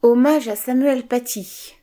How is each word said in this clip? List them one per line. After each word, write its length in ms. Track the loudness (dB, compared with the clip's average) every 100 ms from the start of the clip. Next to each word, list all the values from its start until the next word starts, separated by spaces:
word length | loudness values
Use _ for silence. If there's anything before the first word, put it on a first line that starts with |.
Hommage 460 | 4 4 4 2 -2
à 80 | -8
Samuel 520 | -2 0 2 0 -2
Paty. 680 | -4 -4 -10 -10 -16 -20 -20